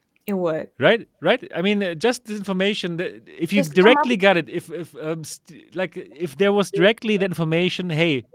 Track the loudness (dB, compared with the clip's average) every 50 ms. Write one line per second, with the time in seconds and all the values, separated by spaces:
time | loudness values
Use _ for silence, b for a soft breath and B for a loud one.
0 | _ _ _ _ _ -6 -4 -2 -2 -2 -2 -4 -6 -10 _ 0 2 4 4 2
1 | 0 -8 _ _ -2 0 0 0 -2 -8 -6 -4 -2 0 0 0 -2 -4 -4 -2
2 | -2 -2 -2 -2 -6 -12 -12 -10 -8 -6 -4 -2 -2 -2 -2 -4 -6 -6 -6 -6
3 | -8 -8 -10 -14 -20 -20 -10 -8 -6 -2 0 0 0 2 4 6 8 8 8 6
4 | 4 0 0 2 4 4 4 4 0 -4 -6 -10 -10 -10 -10 -12 -12 -12 -14 -10
5 | -8 -8 -8 -8 -10 -12 -16 -18 _ -20 -20 -20 -20 _ -8 -8 -6 -6 -8 -10
6 | -14 -14 -12 -10 -10 -8 -2 0 2 2 2 2 0 0 0 2 4 4 2 2
7 | -2 -2 -2 0 0 -2 -2 -2 -2 0 0 0 0 0 -2 -4 -6 -4 -2 0
8 | 2 2 0 0 -4 _